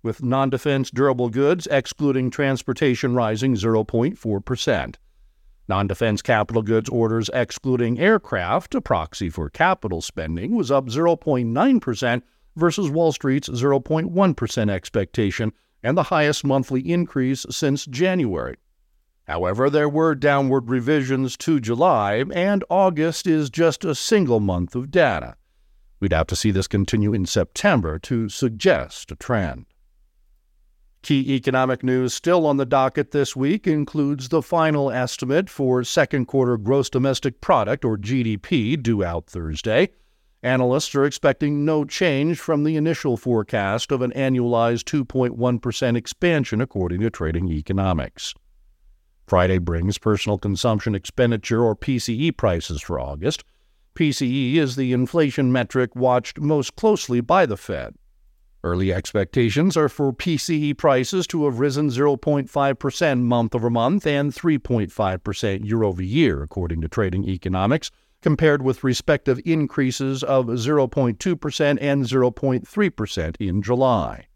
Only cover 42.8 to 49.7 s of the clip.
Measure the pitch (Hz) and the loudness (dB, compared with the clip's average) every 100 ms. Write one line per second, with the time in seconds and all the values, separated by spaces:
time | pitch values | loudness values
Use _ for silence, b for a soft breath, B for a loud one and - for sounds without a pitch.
42.8 | 151 165 147 117 127 117 104 113 98 110 | 0 -2 -2 -2 0 -2 0 -2 -2 -2
43.8 | - 131 123 131 135 127 120 117 117 117 | -2 -2 -2 -2 0 0 0 2 2 0
44.8 | - 151 127 131 123 117 123 120 123 - | -2 -4 -2 -2 -2 0 0 0 -4 -2
45.8 | 127 117 - - 180 160 131 110 131 104 | 0 0 -2 -2 0 2 0 -2 -2 -2
46.8 | 90 87 113 - 80 82 92 78 73 98 | -2 0 -2 -2 -2 -2 -2 -4 -2 0
47.8 | 95 85 64 - - - _ _ _ _ | 0 0 -4 -10 -14 -14 _ _ _ _
48.8 | _ _ _ _ - 92 90 92 85 | _ _ _ _ 0 2 4 2 0